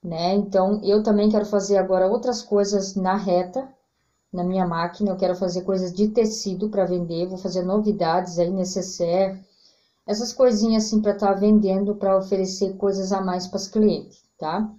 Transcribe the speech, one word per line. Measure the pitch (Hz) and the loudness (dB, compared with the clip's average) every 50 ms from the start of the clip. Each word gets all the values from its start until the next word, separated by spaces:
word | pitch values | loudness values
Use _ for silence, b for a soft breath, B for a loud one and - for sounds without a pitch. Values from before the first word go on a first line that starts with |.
| - | -8
né? | 175 165 160 170 180 196 | -8 -6 -2 -2 0 2
Então, | 202 202 196 - 190 190 190 208 208 202 | 0 0 2 2 2 4 4 2 0 2
eu | 196 202 214 214 | 2 2 2 4
também | 226 214 208 208 214 | 2 2 4 4 4
quero | 214 208 208 | 2 2 0
fazer | - 214 202 196 202 202 | 0 -2 -2 0 2 2
agora | 196 185 190 190 185 185 190 | 2 2 2 2 2 4 2
outras | 214 247 - 247 247 220 - | 2 0 -2 -2 -4 -4 -4
coisas | - 214 202 202 196 208 196 190 - - | 0 2 2 2 2 0 -2 -2 -2 -4
na | 196 185 185 190 | -2 -2 0 -2
reta, | 202 - 190 175 180 180 180 - 262 262 - - _ _ _ _ _ _ _ _ _ _ _ - | 0 0 2 2 2 2 0 -6 -8 -8 -8 -16 _ _ _ _ _ _ _ _ _ _ _ -6
na | 180 175 | -4 -2
minha | 180 185 190 180 | -2 0 0 0
máquina. | 170 165 165 170 175 175 - 214 196 | 0 0 -2 -4 -4 -4 -2 -2 -2
Eu | 185 | 0
quero | 185 190 180 180 | 0 0 -2 0
fazer | 180 190 180 175 180 180 | 0 -2 -2 -2 -4 -2
coisas | 196 190 185 185 180 175 | -2 -2 -2 -2 -4 -2
de | 185 208 214 | 0 -2 0
tecido | 214 247 226 214 214 - - 202 185 185 208 214 | 2 2 0 0 -2 -4 -6 -6 -4 -4 -4 -4
pra | 208 202 190 | 0 -2 0
vender, | 180 180 180 175 165 170 165 175 | 0 0 -2 -2 -4 -4 -4 -4
vou | 185 190 185 | -4 -6 -8
fazer | - 190 175 185 175 | -8 -6 -4 -4 -2
novidades | 185 190 208 214 214 208 - 175 160 165 185 185 175 170 170 | 0 0 0 2 0 0 0 0 0 2 0 -2 -2 -2 0
aí, | 175 170 | 0 0
necessaire, | 190 190 180 180 - 196 180 - - - 175 170 170 185 196 190 190 190 - b b b b b b b b b b b b | 0 -2 -4 -4 -4 -6 -6 -6 -6 -4 -2 0 2 0 0 0 -2 -8 -16 b b b b b b b b b b b b
essas | - 208 214 240 226 - | -6 -4 -4 -4 -8 0
coisinhas | - 262 247 220 208 214 226 220 220 214 | 2 2 4 4 2 2 2 2 2 2
assim | - 220 214 214 | 2 0 2 2
pra | 208 202 | 2 0
tá | - 214 196 196 | 0 2 0 2
vendendo, | 190 202 208 214 208 208 190 185 190 202 202 208 | 4 4 6 6 6 6 4 2 0 0 -2 -2
pra | 208 - 196 190 | -2 0 2 2
oferecer | 190 190 190 208 190 190 190 - - - 190 190 - | 2 2 0 -2 -2 -2 -4 -2 -2 -2 -4 -2 -2
coisas | - 202 190 196 190 190 196 | -2 -2 0 0 -2 -2 -2
a | 190 | -2
mais | 190 185 180 185 180 | -2 -2 -4 -4 -6
pras | - - 202 - - | -6 -8 -8 -8 -4
clientes, | - 220 214 208 175 147 - - - _ _ _ _ _ | 0 2 4 4 2 0 -6 -12 -20 _ _ _ _ _
tá? | 160 156 165 196 214 214 - | -8 -6 -4 -4 -4 -4 -6